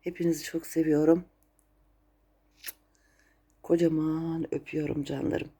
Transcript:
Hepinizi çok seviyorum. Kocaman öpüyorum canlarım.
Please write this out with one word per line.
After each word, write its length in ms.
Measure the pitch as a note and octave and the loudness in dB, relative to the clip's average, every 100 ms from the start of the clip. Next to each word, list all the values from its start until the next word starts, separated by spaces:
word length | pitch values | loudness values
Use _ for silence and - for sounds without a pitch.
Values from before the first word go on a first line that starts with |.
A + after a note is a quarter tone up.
Hepinizi 420 | F3+ F3 E3+ D#3+ | -8 -2 0 0
çok 220 | - E3 - | -2 -8 -4
seviyorum. 600 | E3 D#3+ D3 D#3 E3+ - _ _ _ _ _ _ _ _ _ _ _ _ _ - - _ _ _ _ _ _ _ _ | 0 2 4 6 4 2 _ _ _ _ _ _ _ _ _ _ _ _ _ -18 -18 _ _ _ _ _ _ _ _
Kocaman 920 | - E3+ E3+ D#3+ D#3 D#3+ E3 E3 D#3+ C#3+ | 0 2 2 2 0 -2 -2 -4 -4 -6
öpüyorum 480 | C#3+ D#3 D3 D3+ | -6 -4 -4 -4
canlarım. 460 | C#3 C#3 - - - | -4 -4 -2 -4 -6